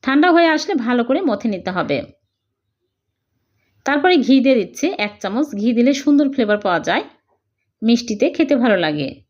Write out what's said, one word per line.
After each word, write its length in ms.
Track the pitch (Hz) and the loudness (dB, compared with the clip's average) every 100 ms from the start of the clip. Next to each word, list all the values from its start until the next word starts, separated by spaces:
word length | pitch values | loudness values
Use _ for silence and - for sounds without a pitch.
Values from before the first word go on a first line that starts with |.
ঠান্ডা 240 | - 277 349 | 0 2 4
হয়ে 140 | 339 339 | 4 4
আসলে 200 | 311 311 330 226 | 2 -2 -4 -2
ভালো 160 | 247 240 | -2 0
করে 120 | 285 349 | -2 -2
মথে 160 | 202 226 | -2 -4
নিতে 220 | 185 185 | -6 -6
হবে। 280 | 185 156 139 - _ _ _ _ _ _ _ _ _ _ _ _ _ _ _ _ _ - | -4 -2 -4 -6 _ _ _ _ _ _ _ _ _ _ _ _ _ _ _ _ _ -4
তারপরে 280 | 285 359 349 | 0 2 2
ঘি 100 | 214 269 | 4 4
দিয়ে 120 | 254 254 | 4 2
দিচ্ছি 260 | 180 - 320 392 208 | 0 -4 -6 -4 -8
এক 60 | - | -6
চামচ। 280 | 196 220 294 202 | -6 -4 -4 -2
ঘি 80 | 220 233 | -2 2
দিলে 160 | 247 277 | 2 0
সুন্দর 240 | 294 285 285 | 2 2 2
ফ্লেভার 260 | 269 214 208 | -2 -2 0
পাওয়া 160 | 202 170 143 | 0 -2 -2
যায়, 160 | 220 415 _ _ _ _ _ _ _ | -4 -6 _ _ _ _ _ _ _
মিষ্টিতে 440 | 220 233 - 214 294 - | 0 0 -2 -2 -2 0
খেতে 180 | 285 277 | 0 2
ভালো 140 | 240 196 | 2 2
লাগে। 300 | 156 151 139 - | 0 -4 -6 -10